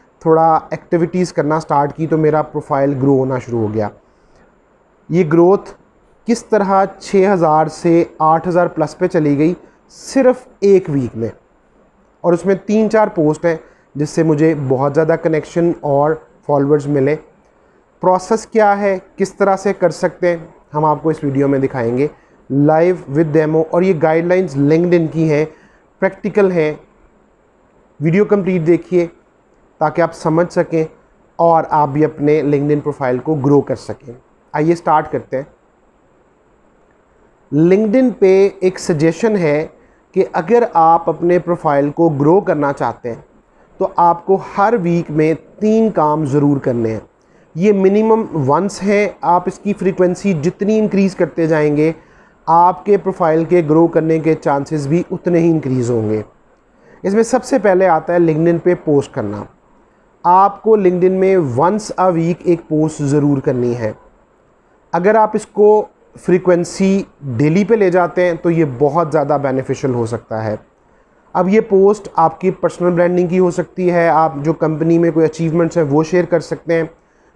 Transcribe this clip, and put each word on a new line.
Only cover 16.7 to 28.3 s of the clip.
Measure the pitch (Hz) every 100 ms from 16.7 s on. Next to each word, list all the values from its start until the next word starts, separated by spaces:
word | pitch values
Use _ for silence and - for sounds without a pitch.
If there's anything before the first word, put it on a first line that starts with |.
| 151 139
मिले। | 143 135 156 - _ _ _ _ _ _ -
प्रोसेस | 180 185 - 220 -
क्या | 220 208
है, | 202 202 185 - -
किस | 190 -
तरह | 196 190
से | 196
कर | 190 175
सकते | 147 180 - 175
हैं, | 170 165 - _
हम | 151
आपको | 156 147 160
इस | 156
वीडियो | 143 135 139
में | 135
दिखाएंगे | 135 135 113 123 151 - _ _ -
live | 135 147 156 180 175 135
with | 143 160
demo। | 156 156 160
और | 156 175
ये | 190 160
गाइडलाइंस | 156 165 170 185 180 139
LinkedIn | 143 160 175 175 160
की | 160 160
हैं, | 147 156 - _ _ _ -
प्रैक्टिकल | 190 - 202 208 190
हैं। | 175 151 147 - _ _ _ _ _ _ _ _ _ _ -
वीडियो | 156 185
कंप्लीट | 208